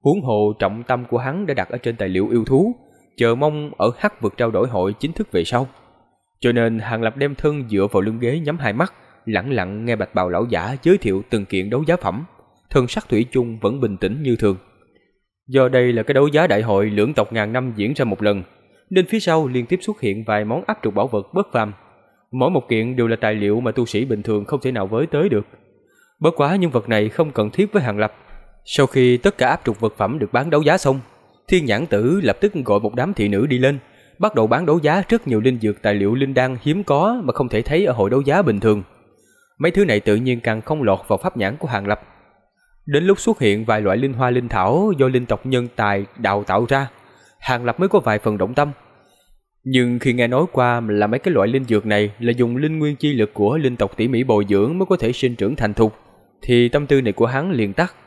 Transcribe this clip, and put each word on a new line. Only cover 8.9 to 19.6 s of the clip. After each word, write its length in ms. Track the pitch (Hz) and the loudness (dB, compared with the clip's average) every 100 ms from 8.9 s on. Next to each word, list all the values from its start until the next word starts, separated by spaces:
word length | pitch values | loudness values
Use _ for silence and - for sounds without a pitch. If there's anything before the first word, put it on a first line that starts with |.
| - _ _ - | -6 _ _ -4
lẳng 280 | 101 120 | -4 -2
lặng 320 | 123 92 104 117 | -4 -4 -6 -4
nghe 100 | 113 | -4
bạch 200 | 98 - | -2 -2
bào 140 | 90 | -2
lão 160 | 87 120 | -2 -2
giả 260 | 95 95 135 | -4 -4 -2
giới 140 | 160 196 | 2 2
thiệu 260 | 110 95 - | 2 -4 -2
từng 160 | 113 98 | -4 -2
kiện 240 | 98 98 | -4 -2
đấu 140 | 120 156 | -4 -2
giá 80 | 175 | -2
phẩm, 280 | 92 98 170 _ _ _ _ | -2 -4 -10 _ _ _ _
thân 180 | 143 123 | 0 0
sắc 220 | - - | -4 -2
thủy 160 | 110 120 | -2 0
chung 280 | 131 120 113 | -2 -2 -2
vẫn 200 | 101 139 | -4 -2
bình 180 | 120 95 | -4 -2
tĩnh 260 | 98 131 | -4 -4
như 120 | 139 117 | -2 0
thường. 220 | 107 95 _ _ _ _ _ _ _ _ - | 0 -2 _ _ _ _ _ _ _ _ -2
Do 220 | 131 127 | 2 4
đây 240 | 127 123 | 4 2
là 100 | 117 | 2
cái 100 | 107 | 0
đấu 140 | 135 143 | 2 4
giá 200 | 147 175 | 2 2
đại 140 | 104 | 2
hội 280 | 113 98 107 | 2 2 2
lưỡng 240 | 101 113 | 0 0
tộc 200 | 151 107 | 0 -2
ngàn 200 | 113 104 | -2 -2
năm 200 | 123 127 107 | -4 -4 -4
diễn 180 | 101 | -4
ra 120 | 147 127 | -2 -2
một 180 | 98 | 0
lần, 200 | 104 101 90 _ _ _ _ | 0 0 -6 _ _ _ _
nên 160 | 185 180 | 0 0
phía 140 | 226 | 0
sau 280 | 185 160 147 | 2 0 2
liên 180 | 127 | -2